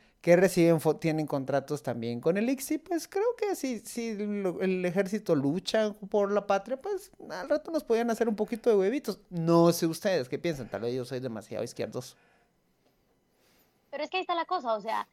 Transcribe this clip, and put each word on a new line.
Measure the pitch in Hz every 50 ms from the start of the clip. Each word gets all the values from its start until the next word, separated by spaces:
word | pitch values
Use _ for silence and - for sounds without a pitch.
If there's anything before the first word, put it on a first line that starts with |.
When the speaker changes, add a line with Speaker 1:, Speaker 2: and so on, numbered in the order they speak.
| _ _ _ _
Speaker 1:
que | - 170 170
reciben | 170 190 180 185 180 170 170 165 156
fo-, | - 160 151
tienen | - - 160 156 156 156
contratos | 139 151 139 135 135 139 139 135 - 147 139 -
también | 131 117 117 113 117 117 120
con | - 160 180
el | 202 226 247
ixi, | 277 269 - - 302
pues | 302 - - 349 320 -
creo | - - 392 427 494 480
que | - 453 403 359
si, | - - 262 240 208
si | - - - 240 233 226 214
lo, | 196 208 208 208 202 196 180 - -
el | 190 190 185 185 180
ejército | 180 160 196 196 185 208 208 214 - 165
lucha | 143 135 139 156 190 - - - 220 214 214 202 - 196 196
por | - 208 202 196
la | 208 202 202
patria, | 202 196 196 196 226 262 262
pues | - 392 415 370 - - _ - - -
al | 151 185 180 277
rato | 285 311 - 339
nos | 320 302 -
podían | - 226 220 233 233
hacer | 226 - 233 233
un | 208
poquito | 196 214 - 233 220 - 247
de | 214
huevitos. | 196 185 196 254 294 - 226 185 - _ -
No | 180 170 165 165 170 170 170 170 165
sé | - 180
ustedes | 165 160 - - 202 185 156 123 -
qué | 143 127
piensan, | - 170 156 135 117 107
tal | - 98
vez | 110 120 123
yo | 131 123
soy | - 139 123
demasiado | 131 127 113 107 - - 113 104 113
izquierdoso. | 120 - - 110 107 - 127 127 - - _ _ _ _ _ _ _ _ _ _ _ _ _ _ _ _ _ _ _ _ _ _ _ _ _ _ _ _ _ _ _ _ _ _ _
Speaker 2:
Pero | - - 302
es | -
que | -
ahí | 381
está | 370 - 392
la | 339 320
cosa, | - 359 359 247 233 220
o | 214
sea, | 190 226 214 208 208 -